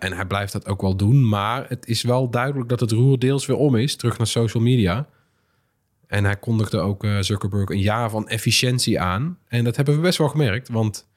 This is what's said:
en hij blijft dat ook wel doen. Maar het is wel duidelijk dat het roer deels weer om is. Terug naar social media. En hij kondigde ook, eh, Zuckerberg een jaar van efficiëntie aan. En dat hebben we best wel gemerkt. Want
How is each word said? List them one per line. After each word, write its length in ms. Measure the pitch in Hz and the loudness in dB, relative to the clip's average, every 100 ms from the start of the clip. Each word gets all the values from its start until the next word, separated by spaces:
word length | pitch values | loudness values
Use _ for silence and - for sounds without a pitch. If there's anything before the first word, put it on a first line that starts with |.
en 100 | 95 | -6
hij 120 | 90 92 | -6 -4
blijft 280 | 98 101 | -4 -4
dat 140 | 104 - | -8 -6
ook 140 | 98 | -2
wel 140 | 98 95 | 0 2
doen. 340 | 101 139 113 | 4 6 4
Maar 360 | 104 104 127 - | 2 0 -4 -6
het 160 | 123 - | -10 -4
is 140 | 113 | -4
wel 280 | 120 127 127 | 0 0 0
duidelijk 400 | 120 131 139 120 | -2 -2 -4 -2
dat 100 | 123 | -2
het 120 | 113 | 0
roer 280 | 110 135 131 | 4 4 4
deels 260 | 127 139 - | 2 0 -2
weer 120 | 127 | 0
om 180 | 147 113 | 2 2
is. 200 | 139 - | 0 -2
Terug 220 | 120 107 | -4 -2
naar 100 | 113 | -2
social 360 | 120 113 117 | 0 0 2
media. 440 | 117 127 92 107 143 _ _ _ _ _ _ _ _ _ - | 2 4 2 0 -6 _ _ _ _ _ _ _ _ _ -6
En 160 | 101 | -2
hij 120 | 101 101 | 0 -2
kondigde 420 | - 110 104 107 | -2 -2 0 -2
ook, 240 | 92 95 | -2 -2
eh, 160 | 107 101 | -2 -2
Zuckerberg 500 | 92 104 98 101 95 | 0 -2 -2 -2 -2
een 100 | 98 | 0
jaar 300 | 98 113 113 | 2 2 0
van 180 | 107 - | -4 -4
efficiëntie 720 | 110 120 - 127 127 - 85 | -2 0 2 2 0 0 0
aan. 380 | 90 95 160 180 - | 0 0 -4 -8 -4
En 160 | 120 | -2
dat 120 | 120 117 | 0 0
hebben 200 | 143 147 | 0 2
we 60 | |
best 160 | 180 175 | 2 2
wel 120 | 147 | 0
gemerkt. 400 | 156 127 90 - | 2 0 0 -2
Want 380 | 113 104 - _ | -2 -2 -4 _